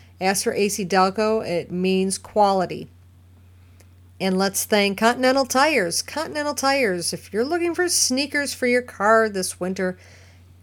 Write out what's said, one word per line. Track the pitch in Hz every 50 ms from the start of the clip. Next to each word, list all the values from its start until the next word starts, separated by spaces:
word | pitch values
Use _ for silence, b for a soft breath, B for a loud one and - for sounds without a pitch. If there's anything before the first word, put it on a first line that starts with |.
| b b b b
Ask | 185 190 196 - -
for | 240 -
A | - 202 202
C | 202 - 196
Delco. | 165 196 190 185 196 190 220 214 214 220 220 -
It | - 175 170 - -
means | 175 180 185 190 190 190 190 190 190 -
quality. | - - - 214 208 196 196 190 175 - 156 143 165 - - - - - - - - - - - - b b b b b b b b b b b - - - -
And | 180 190 185
let's | 185 196 196 190 - -
thank | - 220 208 202 196 196 -
Continental | 220 233 240 254 254 254 262 277 262
Tires. | - - 254 285 320 311 233 180 170 160 - -
Continental | - - 294 320 - - 302 294 294 294
Tires, | - 269 269 269 277 254 202 180 175 160 - 180
if | 160 - - 196
you're | 208 247
looking | 285 349 349 339 349 320
for | 349 359 349
sneakers | - - - - 254 269 294 285 - 294 285 269 -
for | - 254
your | 240 247 247 247
car | 240 - - 196 214 226 226 220
this | 214 202 190 180 - - -
winter, | 180 185 190 190 190 185 185 b b b b b b b b b b b b -